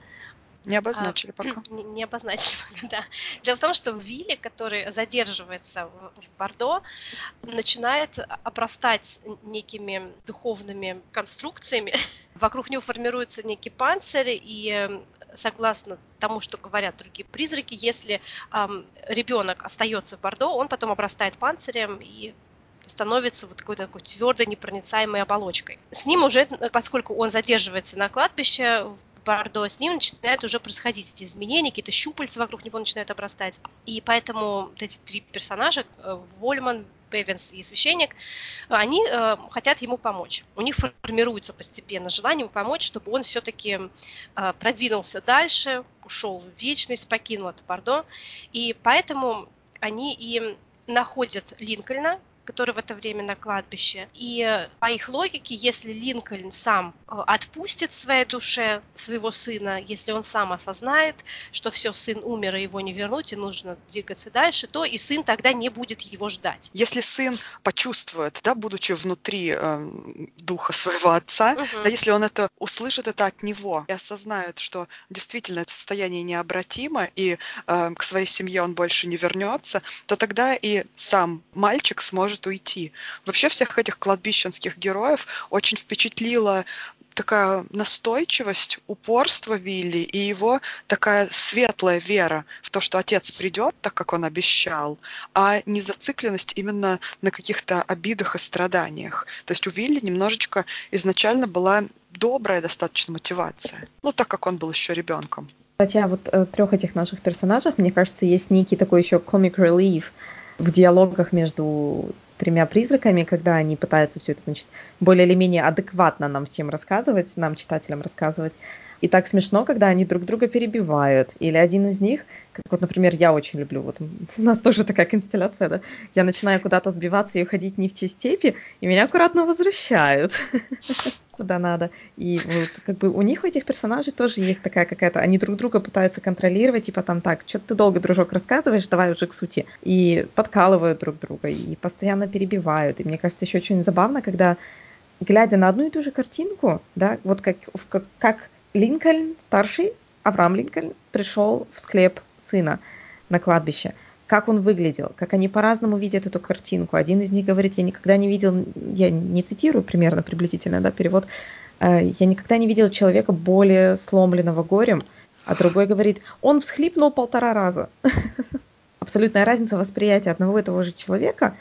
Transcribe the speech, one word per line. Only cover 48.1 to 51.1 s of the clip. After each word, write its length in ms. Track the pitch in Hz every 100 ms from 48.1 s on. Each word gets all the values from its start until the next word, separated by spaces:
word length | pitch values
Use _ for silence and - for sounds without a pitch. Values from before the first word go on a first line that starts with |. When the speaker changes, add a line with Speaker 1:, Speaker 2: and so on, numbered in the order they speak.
| - - - -
Speaker 2:
И 220 | 233 233 226
поэтому 640 | 233 285 370 277 262 214 - _ _ -
они 340 | 214 220 277
и 420 | 254 233 233 226 - _ _ -
находят 640 | 240 240